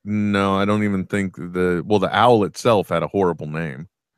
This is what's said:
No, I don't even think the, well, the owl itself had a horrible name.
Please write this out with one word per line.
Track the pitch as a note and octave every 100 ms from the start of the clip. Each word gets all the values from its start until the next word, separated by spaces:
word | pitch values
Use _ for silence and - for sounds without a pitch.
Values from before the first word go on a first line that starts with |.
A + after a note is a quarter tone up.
| G#2
No, | G#2 G#2 G2+ G2 G2
I | G2+
don't | G#2+
even | G#2+ G2 F#2
think | G#2 G2 -
the, | F2 F2+ F2+ F2
well, | D#2+ G#2
the | F#2 G2
owl | A#2 A#2
itself | F#2 - B2+ G#2+ F2
had | E2+
a | D#2+
horrible | G2+ F#2 D#2+ D#2
name. | D#2 E2 C2 E2+ _ _